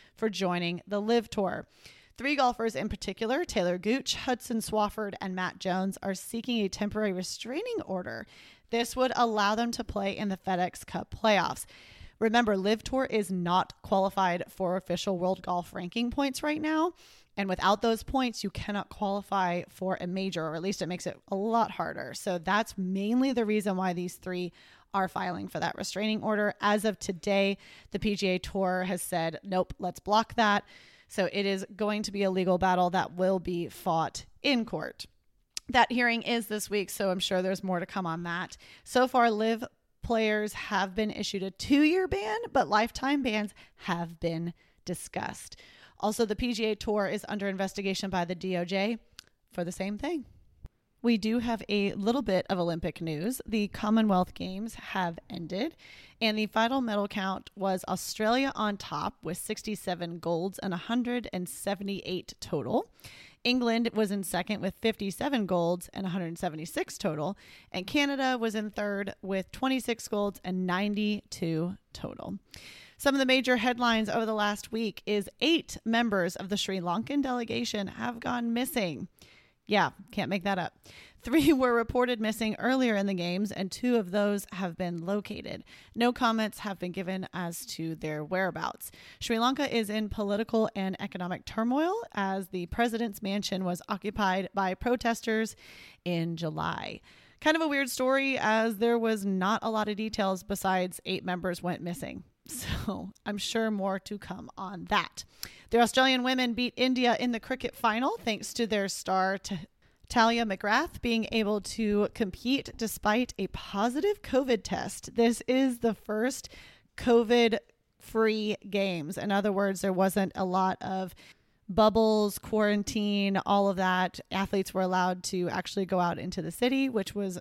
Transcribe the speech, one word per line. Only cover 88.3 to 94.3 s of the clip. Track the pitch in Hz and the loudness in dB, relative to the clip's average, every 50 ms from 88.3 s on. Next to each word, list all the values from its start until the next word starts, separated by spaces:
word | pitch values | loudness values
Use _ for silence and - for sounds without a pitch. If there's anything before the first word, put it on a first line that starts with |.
| 185 185 190 180 - - - - - - - - - - - - - - | -2 0 0 0 -2 -2 -4 -4 -4 -6 -14 -18 -18 -18 -20 -20 -16 -10
Sri | - - 233 226 | -2 -2 0 2
Lanka | 233 254 269 277 285 - - | 2 2 2 2 0 0 0
is | 233 220 196 | 0 -2 0
in | 214 220 220 202 | -2 -2 -2 -4
political | - - 208 202 208 202 226 - - 226 220 - - | -4 -4 -2 0 0 0 -2 0 2 2 2 2 0
and | 196 190 190 190 - | -2 -4 -4 -4 -4
economic | 202 196 - 180 180 180 185 - - | -6 -8 -6 -6 -6 -4 -6 -6 -8
turmoil | - - - 226 240 254 285 320 349 381 466 466 - - | -6 -2 0 0 2 2 2 2 2 0 -2 -4 -6 -4
as | 208 196 190 190 196 190 - | -2 -2 0 0 -2 -4 -6
the | - 180 175 | -6 -6 -6
president's | 170 - - 233 247 220 220 233 226 202 - 226 | -4 0 2 2 2 2 0 -2 -4 -4 -6 -6
mansion | 196 196 208 190 - 202 185 190 | -4 -2 -2 -2 -2 -2 -2 -2
was | 180 180 170 - - | -2 -2 -4 -4 -6
occupied | 214 185 - 208 190 - 208 190 | -6 -4 -4 -4 -2 0 2 2